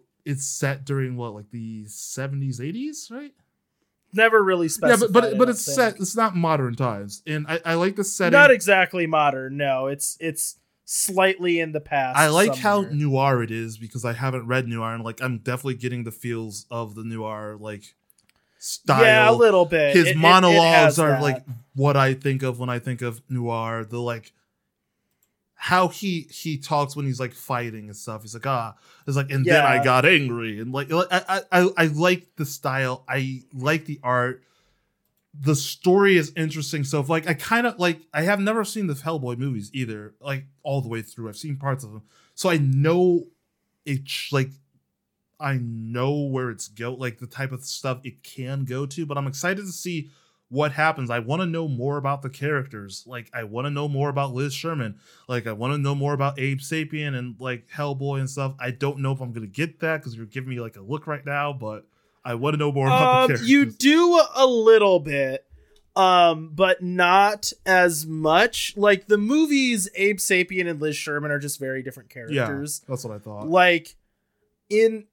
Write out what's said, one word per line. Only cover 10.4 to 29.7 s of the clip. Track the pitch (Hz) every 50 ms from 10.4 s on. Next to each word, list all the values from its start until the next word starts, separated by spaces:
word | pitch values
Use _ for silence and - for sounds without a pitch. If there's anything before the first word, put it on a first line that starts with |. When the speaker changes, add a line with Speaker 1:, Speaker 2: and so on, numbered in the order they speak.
| - - - _ _ _ _ _ _
Speaker 2:
slightly | - - - - - 185 190 190 190 190 185 180 180 170 165
in | 165 160
the | 151 151
past | 147 - 151 139 131 127 127 143
Speaker 1:
I | 156 151
like | 151 175 202 226 135
how | 127 127 208 202 202 196
Speaker 2:
somewhere. | -
Speaker 1:
noir | 147 147 151 147 135 131 135 139 131 123 117
it | 110
is | 110 113 113 113 110
because | 107 113 104 - 123 107
I | 120 117
haven't | 117 131 131 127 127 113
read | 117 127 131 127
noir, | 120 117 117 113 113 113
and, | 117 113
like, | 113 110 -
I'm | 131 127 123 107
definitely | - 123 123 123 - 139 127
getting | 117 123 123 123 120 117
the | 113
feels | 110 - - 120 117 113 113 110 101 - - -
of | 120 117 117 107 104
the | 110 110
noir, | 113 113 113 107 107 107 107 107 107 107 104
like, | 107 107 107 101 - - _ _ _ _ _ _ _ _ _ _ _ _ _ _
style. | - - - - - - 139 -
Speaker 2:
Yeah, | 233 220 214 220 214 214
a | 233
little | 233 233 220 196 180 175
bit. | 151 170 160 151 143 143
Speaker 1:
His | 175 165
Speaker 2:
It, | -
it, | -
it |
Speaker 1:
monologues | 156 160 170 180 185 185 175 170 170 165 165
Speaker 2:
has | 165 170 165 156 135 160
Speaker 1:
are | 160 147
Speaker 2:
that. | 139 131
Speaker 1:
like, | 147 143 131 127 - 143 123 113 _ _ -
what | 135 135 143 143
I | 139 131 131 131
think | 135 - 143 135 135 135
of | 131 117 120
when | 127 123
I | 123 120
think | - 131 127 117
of | 123 120 113 117 _ -
noir. | 127 123 120 120 117 113 113 113 113 113 110
The, | 107 117 120
like, | 120 120 117 113 104 _ _ _ _ _ _ _ _ _ _ _ _ _ _ _ _ _ _ _ _ _ _ _ _ _ _
how | - - - 180 180 185
he, | 170 - - 208 196 175 165 139 -
he | - - - 160 151
talks | 139 - - 160 147 147 139 143
when | 147 143
he's, | 135 123 120
like, | 131 123 -
fighting | - - - 131 120 120 117 110 110 104
and | 104 104
stuff. | - - 123 110 107
He's | 110 107 113
like, | 117 -
"Ah," | 139 135 120 113 110 101 _ _ _ _ _ -
it's | 147 135
like, | 139 139 135
"And | 139 135 131
then | 175 156 151 143
I | 135